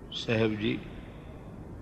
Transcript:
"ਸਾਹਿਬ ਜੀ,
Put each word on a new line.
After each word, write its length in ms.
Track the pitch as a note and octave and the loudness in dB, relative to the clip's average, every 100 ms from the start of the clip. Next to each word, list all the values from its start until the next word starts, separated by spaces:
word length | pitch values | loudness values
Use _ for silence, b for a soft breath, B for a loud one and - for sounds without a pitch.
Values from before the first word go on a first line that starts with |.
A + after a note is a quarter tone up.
| - | -8
"ਸਾਹਿਬ 400 | - - A2+ A2 | -4 4 6 6
ਜੀ, 260 | G#2+ A2+ - - - - - - - - - - - | 6 2 0 -4 -10 -10 -12 -12 -12 -12 -10 -10 -10